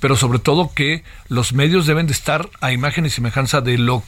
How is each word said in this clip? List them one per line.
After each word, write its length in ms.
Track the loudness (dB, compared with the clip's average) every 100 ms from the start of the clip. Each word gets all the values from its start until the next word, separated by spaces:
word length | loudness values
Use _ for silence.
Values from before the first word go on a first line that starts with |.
pero 160 | 0 2
sobre 240 | 2 0
todo 340 | 2 2 0
que 300 | -2 -2 -2 -8 -20 -6
los 240 | -4 0
medios 340 | 2 2 2 2
deben 200 | 0 0
de 60 |
estar 340 | -2 -2 -4 -4 -6
a 120 | -4
imagen 340 | -2 -2 -2 -2
y 40 |
semejanza 500 | -2 -2 -2 0 0
de 180 | 0 2
lo 240 | 2 0